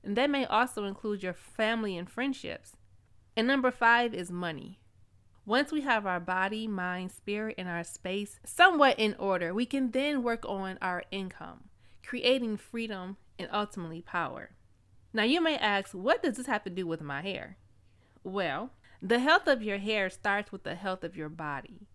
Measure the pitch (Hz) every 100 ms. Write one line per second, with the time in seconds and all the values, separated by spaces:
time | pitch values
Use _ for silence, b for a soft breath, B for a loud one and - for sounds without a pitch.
0 | 202 202 285 277 254 214 254 - 202 202
1 | 214 208 185 180 - - 220 226 214 180
2 | 185 - 277 262 - - - - - -
3 | _ - _ - 233 269 254 254 233 233
4 | 240 208 175 175 175 156 - 190 - _
5 | - _ _ - - 233 285 302 277 226
6 | 202 180 175 185 190 214 220 196 180 180
7 | 185 - - 208 220 - 180 170 170 -
8 | 180 190 208 - - - 359 330 277 -
9 | 220 - 196 185 170 190 240 277 254 247
10 | 285 294 240 226 - 196 190 185 185 180
11 | - 196 190 - 160 170 - - b b
12 | - 247 - 262 233 208 - 233 226 196
13 | 185 196 - - 175 208 208 - 170 165
14 | - 175 151 131 - - _ _ _ -
15 | - 220 220 330 330 294 214 202 196 185
16 | 202 381 311 226 254 214 - 180 175 160
17 | 147 139 190 190 - - - - b b
18 | b b - 190 175 139 247 - b b
19 | 185 233 269 349 349 262 214 202 202 214
20 | 190 - 208 202 208 190 - 175 196 185
21 | 170 185 151 160 151 139 123 - 202